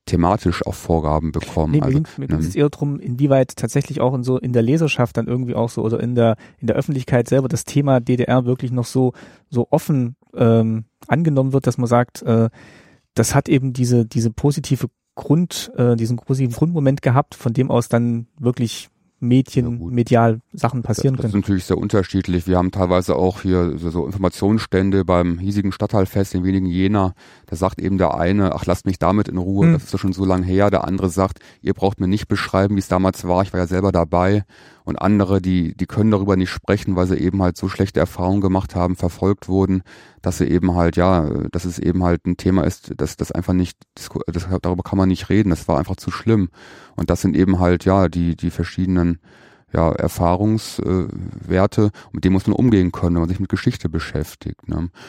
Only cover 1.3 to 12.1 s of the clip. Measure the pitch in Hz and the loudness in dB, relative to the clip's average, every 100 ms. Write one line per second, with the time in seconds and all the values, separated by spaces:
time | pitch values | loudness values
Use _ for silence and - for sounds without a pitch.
1.3 | 73 - - 78 151 135 135 156 - 135 | -4 -4 -2 0 0 0 0 -2 -8 -4
2.3 | 151 151 98 147 - 143 143 - 120 143 | -2 -2 0 -2 0 -6 -6 -6 -2 2
3.3 | 135 131 - 117 127 120 131 123 131 123 | 2 2 -2 -4 -2 -4 -2 -2 0 -2
4.3 | 127 127 120 113 156 160 - 120 - 113 | -2 0 0 2 2 0 0 -2 -2 -4
5.3 | 123 123 117 117 - 113 113 117 123 117 | -4 -4 -4 -4 -2 -2 -2 -2 2 2
6.3 | 110 - _ 117 - 135 139 127 127 117 | 0 -6 _ -2 -2 -2 -4 0 0 2
7.3 | 135 131 113 - 139 147 131 120 123 123 | 0 0 -4 -2 -2 2 2 2 0 2
8.3 | 127 123 127 127 123 120 135 127 - - | 0 0 -2 -2 -4 -2 0 0 -2 -12
9.3 | - _ 120 117 151 - 143 120 127 _ | -20 _ -4 0 0 2 0 -2 -6 _
10.3 | - 117 113 113 110 110 _ - 139 165 | 0 4 4 4 -2 -6 _ -2 0 2
11.3 | 139 135 135 - 120 120 120 120 | 2 2 0 0 0 2 2 2